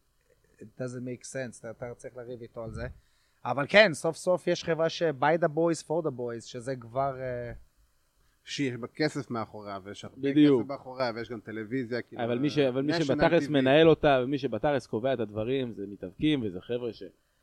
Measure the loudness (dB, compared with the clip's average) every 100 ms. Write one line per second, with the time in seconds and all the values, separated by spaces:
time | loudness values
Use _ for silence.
0 | _ _ _ _ _ _ -18 -8 -8 -6
1 | -8 -10 -10 -8 -10 -10 -14 -10 -12 -10
2 | -14 -14 -12 -12 -12 -10 -10 -8 -10 -12
3 | _ _ _ _ -4 -2 4 6 6 4
4 | -4 -2 0 0 0 0 0 0 0 0
5 | -2 2 2 4 2 2 2 2 -2 -2
6 | -2 -4 -6 -8 -10 -10 -8 -8 -6 -2
7 | -2 -2 -6 -6 -8 -12 -18 _ _ _
8 | _ _ _ _ -10 -4 -2 -4 -8 -2
9 | -2 -2 -6 -6 -6 -10 -10 -10 -10 -14
10 | -16 -6 0 6 6 6 2 -8 -10 -4
11 | -4 -4 -8 -10 -10 -10 -6 -6 -4 -6
12 | -6 -4 -2 0 2 4 2 2 0 0
13 | 2 4 6 4 4 4 6 8 8 8
14 | 6 4 2 -2 -2 -2 0 0 -2 -2
15 | 0 0 -2 -4 -2 -2 -4 -6 -10 -10
16 | -12 -2 0 0 -2 -6 -6 -6 -6 -10
17 | -14 -18 _ _